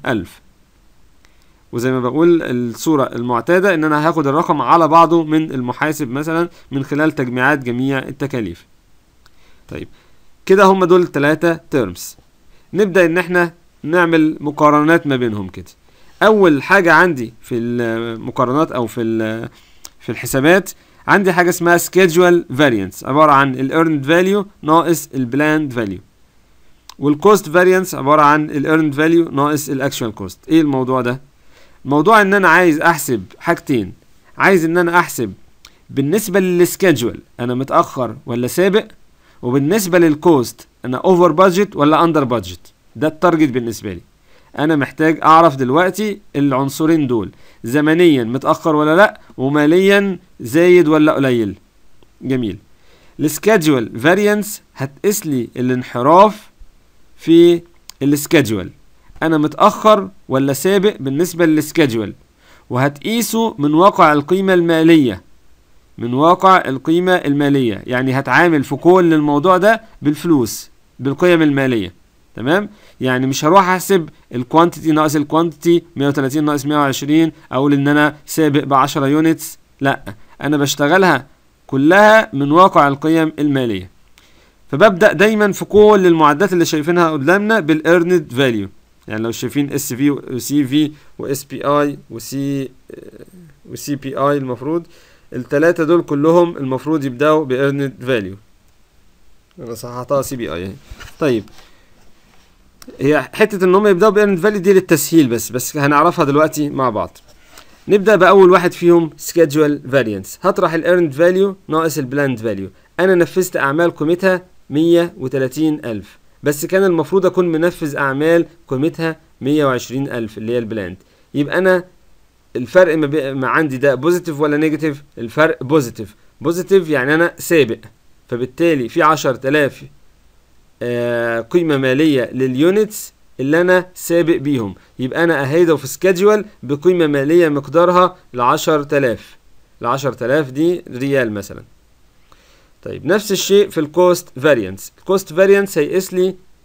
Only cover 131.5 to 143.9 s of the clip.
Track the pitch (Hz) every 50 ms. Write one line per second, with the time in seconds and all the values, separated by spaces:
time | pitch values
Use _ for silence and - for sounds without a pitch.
131.5 | - 180 170 160 147 135 135 131 131 139 160 160 143 131 117 - - 127 131 131
132.5 | 127 127 151 175 190 214 214 208 214 - - - _ _ _ _ _ - 131 139
133.5 | 151 165 180 180 185 180 175 180 - - - - 170 170 170 156 170 - 135 147
134.5 | 143 123 110 98 95 - _ _ _ - 127 131 120 147 170 170 160 139 139 131
135.5 | 147 170 180 165 160 139 139 131 - - - 185 190 170 196 208 214 214 202 208
136.5 | - _ - 127 147 143 147 180 185 175 165 151 143 139 135 147 165 175 170 156
137.5 | 147 143 139 - 139 165 175 175 175 180 185 170 175 - _ _ - 123 123 123
138.5 | 147 156 - 175 156 147 143 143 151 143 139 120 107 95 - - - _ _ _
139.5 | - - _ _ _ _ - 120 127 139 143 135 113 - 123 117 135 156 156 131
140.5 | 127 139 160 170 180 170 - - 127 120 131 139 139 135 123 113 104 101 95 -
141.5 | - - - _ _ _ _ _ _ _ _ _ _ _ _ _ _ _ _ _
142.5 | _ _ _ _ _ _ - - 98 92 - - 185 214 208 - 196 185 - -
143.5 | 196 202 202 196 - 165 151 147